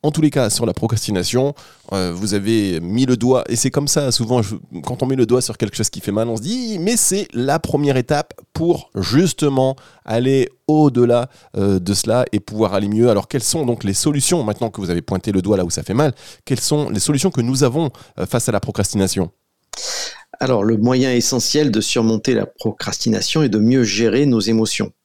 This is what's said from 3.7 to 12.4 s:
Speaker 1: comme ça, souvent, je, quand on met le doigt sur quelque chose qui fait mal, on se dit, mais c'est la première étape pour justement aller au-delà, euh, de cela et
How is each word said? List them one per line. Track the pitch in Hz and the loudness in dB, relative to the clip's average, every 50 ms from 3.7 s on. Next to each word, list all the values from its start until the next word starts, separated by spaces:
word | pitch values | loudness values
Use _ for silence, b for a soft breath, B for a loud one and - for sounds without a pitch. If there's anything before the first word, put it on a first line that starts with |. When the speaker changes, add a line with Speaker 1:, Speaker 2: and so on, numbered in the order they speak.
Speaker 1:
comme | - 147 147 139 | 0 0 -2 0
ça, | - 160 143 131 | 0 0 0 0
souvent, | 113 - 117 110 127 123 | 0 -2 0 2 2 0
je, | 107 98 107 - - _ - 85 - | 0 -2 -6 -10 -12 _ -14 -12 -10
quand | - - - | -10 -6 -4
on | 135 | -2
met | 127 135 | -2 2
le | 131 120 | 0 2
doigt | 107 123 127 | 2 2 0
sur | 120 - 104 - | 0 -4 -4 -4
quelque | 117 101 - | -6 -6 -4
chose | - 110 - | -4 -6 -6
qui | - - | -6 -6
fait | - - | -6 -4
mal, | 101 107 113 120 | -2 -2 -2 -2
on | - | -4
se | 110 | -6
dit, | 107 170 233 254 247 226 214 175 | -4 -6 -6 -4 -4 -6 -6 -2
mais | 165 208 240 | -2 0 0
c'est | 214 - - 185 202 202 - | 0 0 0 -2 -2 -4 -6
la | - 120 123 135 143 160 | -6 -4 -2 0 -2 -2
première | - - - 143 147 143 131 | -2 -2 -2 0 2 2 2
étape | 127 120 - 151 143 151 _ - - - _ _ 156 | 0 0 0 -2 -2 -2 _ -12 -20 -20 _ _ -2
pour | 160 170 170 - - _ _ | 2 2 2 0 -2 _ _
justement | 98 92 - 113 143 190 165 - - 151 147 135 135 135 131 131 b b b b b b | -6 -4 2 4 4 4 2 0 0 0 0 2 2 2 2 0 b b b b b b
aller | - 110 117 127 135 135 135 123 - _ _ _ | -4 -2 0 2 4 4 2 2 0 _ _ _
au-delà, | - 151 151 151 143 120 123 123 120 120 120 120 b b b b b - | 2 4 6 6 6 6 4 4 4 4 2 0 b b b b b -4
euh, | 101 98 101 98 92 | 0 2 2 2 2
de | 87 92 101 | 0 0 -2
cela | - - 110 110 123 127 - | -2 0 0 0 0 0 0
et | - 101 | -2 -4